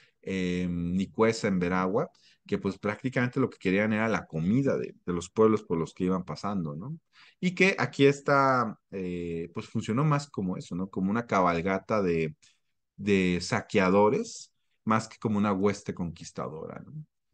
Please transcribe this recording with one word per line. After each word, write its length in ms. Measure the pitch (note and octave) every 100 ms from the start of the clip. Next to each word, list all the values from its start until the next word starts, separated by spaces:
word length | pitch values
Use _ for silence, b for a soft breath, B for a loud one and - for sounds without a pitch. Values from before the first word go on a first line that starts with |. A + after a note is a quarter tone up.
| b _
eh, 460 | - F#2+ F2+ F2+ F2+
Nicuesa 760 | F2 F2 F2+ F#2+ - A2+ A2+ A2
en 120 | F#2+
Veragua, 500 | F2+ F#2 F#2 G#2+ E3+ b b b -
que 100 | G2+
pues 200 | G2 F#2+
prácticamente 640 | G2+ G#2+ B2+ C3 B2 C#3
lo 100 | A#2+
que 80 | -
querían 360 | F#2+ F#2+ G#2+
era 140 | G#2+ A2+
la 160 | F#2+ -
comida 500 | D#2 E2+ A#2+ C3+ D2+
de, 180 | B1 - -
de 80 |
los 160 | F2 E2
pueblos 340 | - A2 G#2+
por 140 | - E2+
los 160 | D#2
que 120 | - F#2
iban 180 | F#2 -
pasando, 500 | D#2 G2+ G2+ D#2 D2
¿no? 220 | A2+ E3 _ b b b
Y 160 | F3+ F3+
que 200 | F#3 -
aquí 260 | - - C#3
está, 720 | C#3+ - C#3 C3+ B2+ A2+ - _
eh, 580 | G2 F2+ F2 E2+ E2+ E2+
pues 140 | - -
funcionó 360 | A#2 G2 A2 D#3
más 240 | C#3+ D3
como 280 | - F#2 F#2
eso, 180 | - F2
¿no? 140 | G2
Como 220 | - F#2+
una 140 | A2+ A#2
cabalgata 760 | G2+ F2+ E2+ F2+ F#2+ - A2
de, 340 | F#2+ E2 D#2+ D#2 b b _ _ _ -
de 420 | G2+ G2 F2+ F2
saqueadores, 1120 | F2 A2 - G#2 F#2 G2 G#2+ C#3+ A#3 - - _ _ _ -
más 220 | A2 A#2
que 100 | -
como 180 | A#2 G#2
una 160 | G#2+
hueste 400 | F#2 G2+ G2 -
conquistadora, 880 | - F2 D#2 - - B1+ - - - -
¿no? 80 | D#3 D#3 _ _